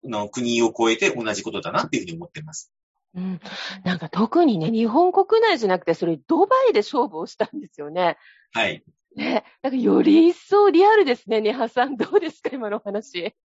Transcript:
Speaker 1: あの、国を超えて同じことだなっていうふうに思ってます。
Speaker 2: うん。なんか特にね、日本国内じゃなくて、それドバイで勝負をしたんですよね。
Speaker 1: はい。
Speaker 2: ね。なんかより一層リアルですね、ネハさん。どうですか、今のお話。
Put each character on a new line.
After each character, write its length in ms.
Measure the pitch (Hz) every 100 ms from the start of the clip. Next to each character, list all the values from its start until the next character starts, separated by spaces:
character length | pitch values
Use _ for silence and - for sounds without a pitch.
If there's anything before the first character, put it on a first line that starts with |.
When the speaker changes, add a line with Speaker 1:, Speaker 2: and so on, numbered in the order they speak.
Speaker 1:
あ 40 | -
の、 200 | 107 104
国 340 | - 120 117
を 100 | 117 113
超 140 | 113
え 60 | 113
て 140 | 196
同 200 | 120 110
じ 100 | 104
こ 80 | -
と 100 | 139
だ 120 | -
な 120 | 190
っ 60 | 247
て 60 | -
い 40 |
う 20 |
ふ 20 | 175
う 20 |
に 60 | 165
思 100 | 175
っ 40 |
て 120 | -
ま 100 | 156
す。 180 | 156 - _ _ _ _
Speaker 2:
う 60 | 180
ん。 200 | 185 180 - - - 190
な 120 | 180 180
ん 20 |
か 100 | 160
特 360 | - 220 330
に 140 | 339 202
ね、 120 | 160
日 160 | 226 226
本 260 | 247 359
国 280 | 359 381 440
内 160 | 453 330
じ 60 |
ゃ 40 | 214
な 100 | 185
く 60 |
て、 100 | 175
そ 120 | 165 170
れ 120 | 156 _
ド 180 | 330 403
バ 100 | 523 523
イ 20 |
で 80 | 277
勝 280 | 208 - 247
負 100 | 156
を 80 | -
し 100 | -
た 120 | 220
ん 60 | 156
で 80 | 165
す 80 | -
よ 100 | 147
ね。 260 | 165 175 - _ _ _
Speaker 1:
は 160 | - 113
い。 160 | - _ _ _ -
Speaker 2:
ね。 280 | - 262 - _
な 80 | 269
ん 20 |
か 60 | 254
よ 240 | 214 196
り 260 | - 302 330
一 80 | 349
層 340 | - 403 415
リ 160 | 320 392
ア 40 |
ル 140 | 440
で 120 | 311 247
す 120 | -
ね、 120 | 220
ネ 120 | 214
ハ 160 | 247 233
さ 180 | - 262
ん。 100 | 262
ど 120 | -
う 80 | 359
で 100 | 330
す 120 | -
か、 80 | -
今 180 | 269 220
の 60 | 208
お 40 |
話。 540 | 208 202 214 180 170 _